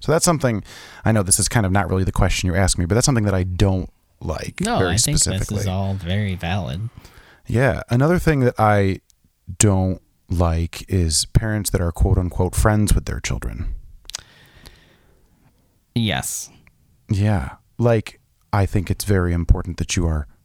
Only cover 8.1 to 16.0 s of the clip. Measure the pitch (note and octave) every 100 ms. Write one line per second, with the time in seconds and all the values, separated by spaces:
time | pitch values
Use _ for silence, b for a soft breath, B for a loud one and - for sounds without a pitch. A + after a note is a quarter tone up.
8.1 | F3+ - D3 B2 - G#2+ G#2 G2 F#2+ -
9.1 | _ _ _ - F2 G#2 F#2+ F#2+ F2+ -
10.1 | _ - F2 F2 E2 E2 - - G2 E2
11.1 | - - - A2 G#2+ G2 F#2 E2+ - G2+
12.1 | G2 F2+ - F2+ - A2 G#2+ G#2 - -
13.1 | - - - A1+ A1 - - - - -
14.1 | B B B B B B B B B B
15.1 | B B B B _ _ _ _ -